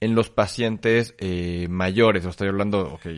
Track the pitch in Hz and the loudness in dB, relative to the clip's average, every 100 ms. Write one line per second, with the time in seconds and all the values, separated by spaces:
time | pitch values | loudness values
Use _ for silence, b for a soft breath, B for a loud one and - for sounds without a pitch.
0 | 113 113 113 - 104 - 117 107 113 117 | 0 2 2 0 -2 0 -2 -2 2 2
1 | 117 - 95 90 87 87 87 90 92 98 | 0 -4 -6 -4 -4 -4 -4 -2 0 4
2 | 113 95 90 90 98 98 104 101 82 76 | 4 4 -2 -4 -2 -2 0 0 -2 -6
3 | 87 | -12